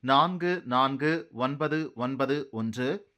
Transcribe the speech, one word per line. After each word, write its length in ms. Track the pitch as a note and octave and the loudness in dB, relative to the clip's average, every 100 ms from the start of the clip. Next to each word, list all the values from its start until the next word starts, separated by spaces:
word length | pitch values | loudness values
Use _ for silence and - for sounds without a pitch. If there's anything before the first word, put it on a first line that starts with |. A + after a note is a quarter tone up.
நான்கு 460 | B2+ C#3 E3 F3+ F3 F3+ A#2+ | 4 4 4 2 -2 -2 0
நான்கு 400 | B2 C3+ C3+ D3 D#3+ D#3+ A2+ | 2 2 2 0 0 -4 -4
ஒன்பது 340 | B2+ C#3+ D3+ D#3 D#3+ - | -4 -2 -2 -2 -4 -4
ஒன்பது 300 | B2 C3+ C3+ D3 C#3 A2 | -4 -2 0 0 -2 -6
ஒன்று 300 | A2+ A2 B2+ F#3+ - | -4 -2 -2 -4 -8